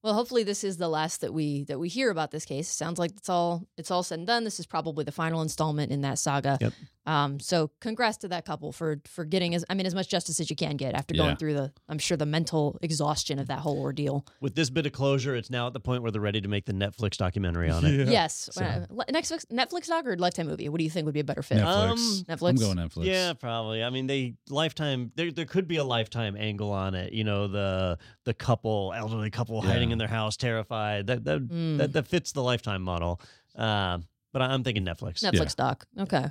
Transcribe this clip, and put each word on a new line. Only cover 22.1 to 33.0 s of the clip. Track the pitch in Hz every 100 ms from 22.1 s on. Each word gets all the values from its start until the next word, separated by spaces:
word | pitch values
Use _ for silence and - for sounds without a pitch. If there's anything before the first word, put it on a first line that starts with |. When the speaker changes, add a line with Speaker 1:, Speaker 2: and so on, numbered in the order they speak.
| 202 180
Speaker 3:
I'm | 165
Speaker 1:
Netflix? | 175 131
Speaker 3:
going | 110 90
Netflix. | 82 156
Speaker 2:
Yeah, | 180 185 180
probably. | 151 123 113 110 110
I | 117
mean, | 131 131
they, | 139 123 117 -
Lifetime, | 139 160 - 147 131 120
there, | 156 170
there | 160 151
could | 185 175
be | 165
a |
Lifetime | 139 120 110 117 110 101
angle | 107 104 104
on | 98 95 92
it. | 90
You | 110
know, | 107 101 101
the, | 101 98 95 92 82 - -
the | -
couple, | 113 - 120 113 107 95 98
elderly | 110 113 107
couple | 101 117 113
Speaker 3:
Yeah. | 113
Speaker 2:
hiding | 117 117
in | 113
their | 107
house, | 113 107 -
terrified. | 127 113 104 113 107 104 101
That, | 123 113
that, | 156 127
Speaker 1:
Mm. | 170 165 151
Speaker 2:
that, | 135
that | 135 131
fits | 175 -
the | 143
Lifetime | 123 120 - 98
model. | 92 87